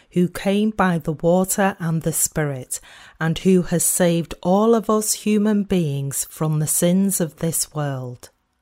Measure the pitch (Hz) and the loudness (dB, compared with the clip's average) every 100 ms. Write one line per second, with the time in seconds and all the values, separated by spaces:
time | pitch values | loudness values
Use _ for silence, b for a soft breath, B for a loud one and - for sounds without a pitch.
0 | b 175 175 - 202 202 214 214 190 170 | b 0 0 0 -2 0 0 0 0 0
1 | 165 151 170 180 185 - 190 202 165 160 | -2 -2 2 2 2 0 0 0 -4 -2
2 | 165 151 - - 147 135 127 - B B | -2 -2 -4 -2 -4 -4 -10 -14 B B
3 | B B 160 160 185 185 165 170 - - | B B -4 0 4 4 4 0 0 2
4 | 180 170 160 - 175 196 220 226 202 214 | 2 2 -2 -6 0 2 4 2 2 0
5 | 214 - 208 214 208 208 196 185 156 139 | 0 -4 0 2 2 0 0 0 0 -2
6 | 139 - - - 156 156 156 - 175 185 | -4 -6 -8 -4 -2 0 0 0 2 2
7 | 196 185 165 - 165 - - 151 147 135 | 2 0 -4 -4 -4 -4 -6 -6 -6 -6
8 | 127 123 - _ _ _ | -10 -14 -20 _ _ _